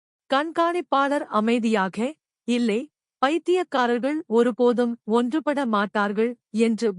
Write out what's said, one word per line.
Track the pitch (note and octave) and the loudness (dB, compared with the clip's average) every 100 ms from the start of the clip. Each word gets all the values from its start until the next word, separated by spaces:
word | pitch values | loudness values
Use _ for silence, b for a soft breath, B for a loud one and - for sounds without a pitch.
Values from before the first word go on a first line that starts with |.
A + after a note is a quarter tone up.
| _ _ - | _ _ -2
கண்காணிப்பாளர் | C4+ D#4+ D#4+ E4+ F4 C#4+ C#4 C#4 D4 D#4 | -2 0 0 0 0 0 0 2 0 -2
அமைதியாக, | G#3+ A3 A#3+ A3 G#3+ F#3+ G3 B3 D#4 _ _ | -2 2 2 2 0 0 -2 -6 -6 _ _
"இல்லை, | - A#3+ A#3+ G#3+ D4+ _ _ - C4+ | -2 0 0 -2 -4 _ _ -2 0
பைத்தியக்காரர்கள் | D#4+ - F#4 F4 C4+ A#3+ A#3+ B3+ D#4 - | 0 0 0 0 0 0 0 -2 -4 0
ஒருபோதும் | A3+ A#3+ A3 A#3+ A#3 A#3+ A#3 | 2 2 2 2 2 0 -4
ஒன்றுபட | - A#3 B3 D#4 D4+ C#4 B3+ | -2 0 0 -2 -2 -2 0
மாட்டார்கள்" | G3+ G3+ G#3+ G3+ G#3+ A#3 A#3+ _ | 0 0 -2 -2 0 -2 -4 _
என்று | G#3+ A3+ G#3+ A3+ | 0 0 0 -2